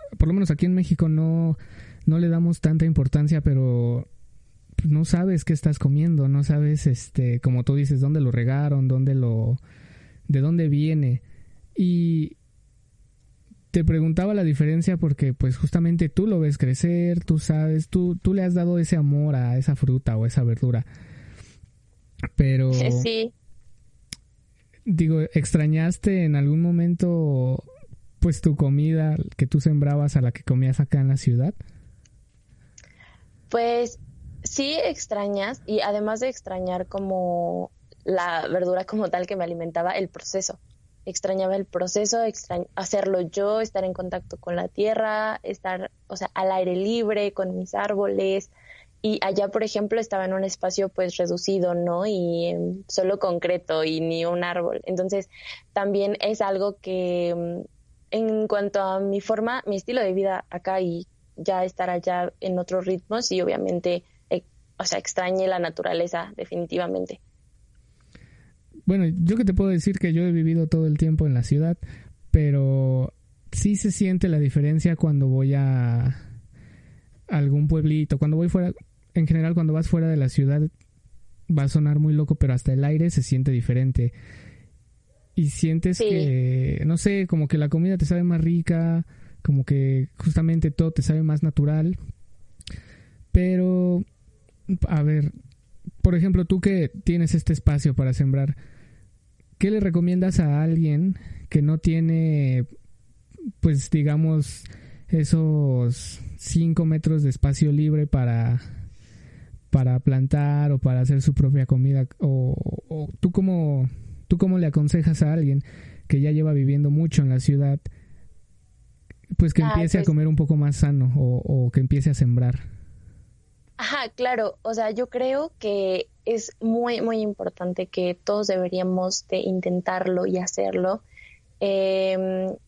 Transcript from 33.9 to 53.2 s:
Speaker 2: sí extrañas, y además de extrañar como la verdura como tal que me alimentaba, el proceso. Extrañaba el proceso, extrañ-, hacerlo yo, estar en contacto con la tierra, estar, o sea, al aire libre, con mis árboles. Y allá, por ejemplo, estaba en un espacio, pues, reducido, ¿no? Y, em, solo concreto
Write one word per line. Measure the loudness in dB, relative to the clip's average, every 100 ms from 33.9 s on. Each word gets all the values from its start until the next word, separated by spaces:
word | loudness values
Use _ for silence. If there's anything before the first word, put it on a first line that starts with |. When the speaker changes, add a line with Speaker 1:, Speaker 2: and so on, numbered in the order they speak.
| -8 -20 -20 -20 -14
Speaker 2:
sí | -10 -6 -4 -4
extrañas, | -4 -6 -8 -6 -4 -4 -6 -8 -6
y | -4
además | -2 -4 -4 -4
de | -6
extrañar | -8 -10 -8 -6 -6 -6
como | -8 -4 -4 -2 -2 -4 -4 -8 _ -20 -12
la | -4 -2 -2 -4 -4
verdura | -2 -2 -2 -4
como | -4 -2
tal | -4 -4
que | -6
me |
alimentaba, | -6 -6 -6 -4 -4
el | -4 -6
proceso. | -10 -8 -8 -8 -10 -20 -20 _ _ -12
Extrañaba | -8 -4 -2 -2 -4
el | -4
proceso, | -6 -4 -2 -2 -2
extrañ-, | -2 -6 -10 -10 -8 -8
hacerlo | -4 -2 0 -2
yo, | -2 -2 -2 -2
estar | -4 -4
en | -6
contacto | -6 -8 -10 -12 -16
con | -8 -6
la | -6
tierra, | -2 -2 0 -2 -2 -4 -6
estar, | -8 -10 -8 -8 -10 _ -16
o | -10
sea, | -8
al | -4 -2
aire | 0 0 -2
libre, | -2 -2 -2 -2 -2
con | -4 -6 -6
mis | -6
árboles. | -6 -4 -2 -2 0 0 -2 -6 _ -20 -20 -20 _
Y | -4 -2
allá, | -2 -2 0
por | -2
ejemplo, | -2 -4 -2 -2
estaba | -2 -4 -2
en |
un | -4
espacio, | -4 -4 -6 -2 -4
pues, | -2 -4 -2
reducido, | -4 -4 -2 0 0
¿no? | 0 -2 -2 -2
Y, | -2 -2 -2 -4
em, | -4 -6 -8 -8
solo | -2 -2
concreto | -2